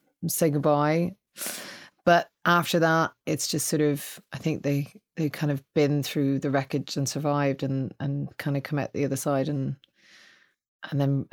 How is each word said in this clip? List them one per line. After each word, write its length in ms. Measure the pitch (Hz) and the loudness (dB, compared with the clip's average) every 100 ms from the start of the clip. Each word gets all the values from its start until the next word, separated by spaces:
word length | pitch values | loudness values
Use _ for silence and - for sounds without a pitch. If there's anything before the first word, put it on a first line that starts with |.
| _ - 165 | _ -8 -4
say 220 | - 165 | 0 2
goodbye. 640 | 143 151 147 147 165 175 190 _ - - - - - - _ - | 2 2 2 4 2 0 -6 _ -10 -10 -10 -14 -16 -20 _ 4
But 240 | 175 - _ - | 4 4 _ 2
after 340 | 175 - 175 | 4 4 2
that, 320 | 160 165 165 - - | 4 4 2 -4 -4
it's 220 | 151 - | -4 -2
just 200 | 156 - | -2 0
sort 140 | 156 | 2
of, 380 | 147 143 - - - | 2 0 -6 -16 -14
I 40 | - | -6
think 260 | 156 147 | -4 -2
they, 240 | 143 143 143 - _ - | 0 -2 -2 -10 _ -4
they 140 | 151 | -4
kind 220 | - 151 | -2 -2
of 100 | 139 _ 160 | -2 _ 2
been 260 | 147 147 | 2 2
through 380 | 139 156 139 139 | 0 0 0 0
the 100 | 143 | 0
wreckage 480 | 139 135 143 123 151 | -2 0 -4 -4 -4
and 100 | 139 | -4
survived 540 | 139 151 143 139 135 | -2 0 2 0 0
and, 320 | 139 135 127 - | -2 -2 -4 -6
and 360 | 139 143 143 - | -4 -4 -6 -6
kind 200 | 151 139 | -4 -4
of 60 | |
come 160 | - 147 | -2 -4
out 140 | - | -4
the 120 | - 139 | -2 -2
other 120 | 131 | -2
side 300 | 143 139 135 | -2 0 0
and, 260 | 147 131 135 _ _ _ - - _ _ _ _ _ - | -2 -4 -6 _ _ _ -20 -20 _ _ _ _ _ -6
and 100 | 143 | 0
then 260 | 139 139 - | 0 0 -4